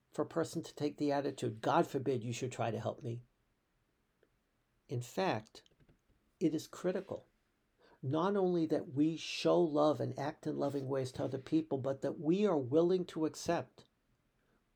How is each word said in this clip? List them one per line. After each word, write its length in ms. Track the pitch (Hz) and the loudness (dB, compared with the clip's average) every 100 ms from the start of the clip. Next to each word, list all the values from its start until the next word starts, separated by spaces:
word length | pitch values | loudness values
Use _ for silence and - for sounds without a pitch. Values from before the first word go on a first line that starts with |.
| _ | _
for 120 | - | -4
a 40 | 147 | -2
person 360 | 165 160 170 | 0 -2 -4
to 120 | 160 | -8
take 220 | - 147 - | -4 -4 0
the 160 | 147 | 0
attitude, 480 | 139 139 127 123 110 | 0 0 -2 -4 -2
"God 260 | 139 147 165 | 2 4 4
forbid 380 | 139 139 131 | 0 0 -2
you 80 | 113 | -2
should 180 | 117 127 | -4 -4
try 200 | - 117 | -2 -2
to 100 | 107 | -2
help 220 | 110 110 | -4 -6
me." 180 | 120 120 - _ _ _ _ _ _ _ _ _ _ _ _ _ _ _ - | -6 -8 -12 _ _ _ _ _ _ _ _ _ _ _ _ _ _ _ -8
In 140 | 127 | -8
fact, 600 | 120 - 185 117 - - _ _ _ _ _ _ _ - | -6 -2 0 -2 -4 -20 _ _ _ _ _ _ _ -2
it 140 | 160 | 0
is 120 | 151 - | 0 -6
critical 600 | - 180 185 - - - _ _ _ _ _ _ - | -6 -4 -4 -6 -10 -10 _ _ _ _ _ _ -10
not 340 | 127 156 185 202 | -4 0 2 2
only 300 | 185 175 160 | 2 2 2
that 280 | 151 - | 0 -2
we 220 | 135 151 156 | 0 2 0
show 440 | - - 160 165 | -6 0 4 6
love 400 | 170 147 151 127 | 6 4 4 4
and 180 | 123 120 | -2 -4
act 280 | 143 156 151 | -6 -6 -6
in 120 | 143 | -2
loving 300 | 143 143 131 | -2 -2 -2
ways 240 | 135 127 | -2 -4
to 100 | - | -4
other 140 | 143 131 | -4 -4
people, 400 | - 156 156 139 | 0 0 0 -2
but 220 | 131 135 | -2 -2
that 160 | 139 - | -4 -2
we 260 | 151 185 | 0 2
are 140 | 208 160 | 4 2
willing 460 | 123 151 175 185 | 2 4 4 2
to 220 | 175 - 156 | 0 -2 -2
accept, 580 | - - 170 127 - - _ _ _ _ _ _ _ _ | -2 -2 -2 -2 -14 -20 _ _ _ _ _ _ _ _